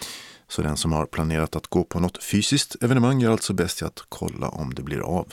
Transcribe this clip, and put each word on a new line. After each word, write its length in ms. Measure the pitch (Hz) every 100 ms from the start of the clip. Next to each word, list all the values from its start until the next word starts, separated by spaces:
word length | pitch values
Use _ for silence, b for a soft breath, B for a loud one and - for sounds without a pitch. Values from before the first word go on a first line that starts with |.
| B B B B B
Så 140 | -
den 140 | 78 73
som 160 | 82
har 140 | 78 76
planerat 500 | - 80 80 78 78
att 100 | -
gå 180 | 90
på 160 | 85 87
något 240 | 90 -
fysiskt 580 | - 101 104 143 - -
evenemang 380 | 120 127 120 135
gör 120 | 117
alltså 200 | 113 -
bäst 300 | 92 87 -
i 20 |
att 200 | 80 - -
kolla 400 | - 87 - -
om 260 | - 73
det 80 | 64
blir 180 | 67 71
av 260 | - 87 -